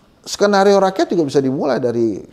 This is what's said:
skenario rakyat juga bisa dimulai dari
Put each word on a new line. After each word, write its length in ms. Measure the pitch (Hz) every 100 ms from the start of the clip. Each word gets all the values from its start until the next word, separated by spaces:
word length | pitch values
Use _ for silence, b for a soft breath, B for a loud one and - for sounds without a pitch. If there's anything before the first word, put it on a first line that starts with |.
| _ _
skenario 560 | - - 202 202 202 196
rakyat 400 | 190 185 339 185
juga 80 | 147
bisa 160 | 143
dimulai 400 | 131 139 147 120
dari 400 | 123 117 113 92 -